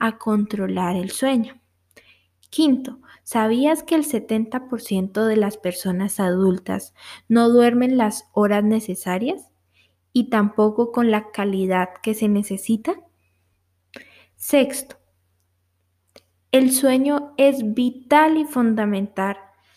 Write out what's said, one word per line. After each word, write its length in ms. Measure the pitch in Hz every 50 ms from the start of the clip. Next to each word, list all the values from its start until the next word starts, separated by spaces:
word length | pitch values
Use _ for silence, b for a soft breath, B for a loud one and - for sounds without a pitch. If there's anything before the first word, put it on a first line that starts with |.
a 180 | 233 220 220 -
controlar 760 | - 220 214 208 208 208 214 202 190 190 185 180 180 175 180
el 140 | 180 185 190
sueño. 500 | - - 262 269 269 233 220 - - _ _ _ _ _ _ _ _ b b b b b b b b _ _ _
Quinto, 500 | - 311 320 285 254 262 - - - - b b b b
¿sabías 600 | b - - 226 214 220 233 247 277 302 320 311
que 120 | 320 - 339
el 100 | 311 294
setenta 640 | 294 262 208 - - 220 220 226 220 254 254 254 -
por 120 | 240 226
ciento 460 | - - 196 190 190 196 190 208 220
de 100 | 220 220
las 200 | 220 202 202 208
personas 640 | - - 180 175 - - 190 180 185 196 196 - -
adultas 760 | 190 180 180 185 190 185 180 190 - - 190 196 - - B B B B B B B B
no 200 | 226 233 233 233
duermen 480 | 240 240 240 240 240 240 247 254 262
las 320 | 247 220 208 208 - - _
horas 320 | - 208 208 202 208 208 208
necesarias 880 | 214 220 220 214 - 185 - - 180 180 185 233 285 392 294 - _ _ _ _ _ _ _ _ _ _ _ _ _
y 180 | - 247 226 -
tampoco 640 | 226 214 202 208 - 220 214 214 214 233 240 233
con 180 | - 240 240 226
la 200 | 214 208 214 -
calidad 600 | - 208 202 202 190 190 190 185 185 185 180 185 - -
que 120 | - 220 214
se 120 | 220 220
necesita? 680 | 208 202 202 202 - 190 190 - - 226 214 - 330 403 - - _ _ _ _ _ _ _ _ _ _ _ _ _ _ _ _ _ - B B B B B B B B
Sexto, 640 | B - - 302 277 247 - - - - - - _ _ _ _ _ _ _ _ _ _ _ _ _ _ _ _ _ _ _ _ _ _ _ _ - _ _ _ _ _ _
el 180 | - 262 262 254
sueño 600 | 262 262 277 262 262 262 269 285 294 285 285 - -
es 380 | - 277 277 269 269 220 208 220
vital 640 | 254 247 247 247 - - - 285 302 311 311 311 320
y 80 | 302
fundamental 920 | 294 - 254 233 226 220 220 208 208 202 196 202 202 - 190 190 202 196 - - - b b b b b